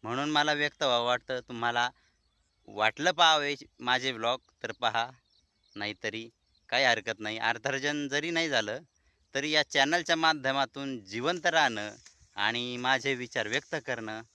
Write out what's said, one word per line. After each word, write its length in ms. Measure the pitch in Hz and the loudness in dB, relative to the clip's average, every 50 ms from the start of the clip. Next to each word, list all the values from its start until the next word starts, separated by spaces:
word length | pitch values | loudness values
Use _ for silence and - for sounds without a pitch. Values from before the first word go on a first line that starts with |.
| - | -6
म्हणून 260 | 110 120 131 143 151 | -4 -2 -2 -2 2
मला 240 | 151 147 147 151 151 | 2 2 4 4 2
व्यक्त 300 | 147 147 143 - _ 156 | 0 0 -2 -2 _ 0
व्हावं 220 | 135 123 120 120 | 2 2 2 4
वाटतं. 340 | 120 123 123 _ - 131 123 | 2 0 0 _ -6 -8 -8
तुम्हाला 500 | - - 123 117 117 120 120 120 120 123 - _ _ _ _ _ _ _ _ _ _ _ _ _ _ | -8 -8 -8 -2 -2 0 2 2 0 0 -2 _ _ _ _ _ _ _ _ _ _ _ _ _ _
वाटलं 440 | - 104 101 107 110 - - 147 180 | -14 -2 0 0 0 2 2 0 0
पाहावे 420 | 175 160 175 160 160 151 143 143 143 - - - _ _ | 4 6 6 6 6 4 2 -2 -4 -6 -8 -20 _ _
माझे 320 | 123 123 127 127 123 135 | -2 0 0 0 0 -2
व्लॉग 280 | 123 113 113 117 127 131 _ _ _ _ - | -4 -2 0 -2 -2 -2 _ _ _ _ -10
तर 80 | 113 | -10
पहा, 380 | 107 _ 123 113 110 113 117 127 131 _ _ _ _ _ _ _ _ _ _ _ _ | -8 _ -2 0 0 0 -2 -2 -8 _ _ _ _ _ _ _ _ _ _ _ _
नाहीतरी 520 | 104 104 104 104 _ - 110 104 113 113 117 _ _ _ _ _ _ _ - | -8 -8 -8 -8 _ -6 -6 -6 -6 -8 -12 _ _ _ _ _ _ _ -2
काही 160 | 117 123 139 | 0 2 4
हरकत 340 | 127 117 110 95 110 110 101 | 4 4 2 0 -6 -6 -4
नाही. 180 | 107 107 110 113 | -4 -6 -6 -2
अर्थार्जन 680 | 110 113 117 113 - 139 131 135 131 147 147 147 143 | 0 0 0 0 -2 -4 -4 -2 -2 -2 -2 -2 -4
जरी 240 | 139 131 147 151 170 | -2 -2 -2 -2 -2
नाही 180 | 170 165 165 160 | -2 -2 -2 2
झालं 300 | 139 120 107 104 107 139 170 _ _ _ _ _ _ _ _ _ _ | 0 0 0 0 -6 -8 -10 _ _ _ _ _ _ _ _ _ _
तरी 160 | 135 139 151 | -4 -2 0
या 120 | 151 151 143 | 2 0 0
चॅनलच्या 520 | _ - 139 135 143 165 175 160 - 170 | _ 2 2 4 4 2 0 2 0 0
माध्यमातून 840 | 160 165 160 156 151 131 135 135 139 135 127 _ 139 139 139 135 117 98 | 2 2 2 2 2 0 0 0 0 0 -2 _ -10 -8 -8 -8 -10 -10
जिवंत 400 | 95 101 113 123 156 185 175 156 | -8 -8 -2 -2 -2 -2 0 0
राहणं 500 | 175 160 165 143 127 113 104 104 104 - - _ - _ _ _ _ _ | 2 4 4 4 4 2 -2 -6 -8 -10 -14 _ -20 _ _ _ _ _
आणि 420 | 98 101 107 117 120 120 123 123 | -2 -2 0 0 -2 -4 -6 -6
माझे 360 | 123 123 127 131 131 120 139 135 | -4 0 2 2 2 2 -2 -4
विचार 320 | 120 123 117 - 127 110 | -4 -6 -6 -4 -4 -2
व्यक्त 280 | 104 117 143 - - - 156 123 | -2 -2 -4 -4 -4 -8 -8 -4
करणं 360 | - 127 117 113 107 110 110 113 _ | -6 -6 -6 -6 -10 -10 -12 -12 _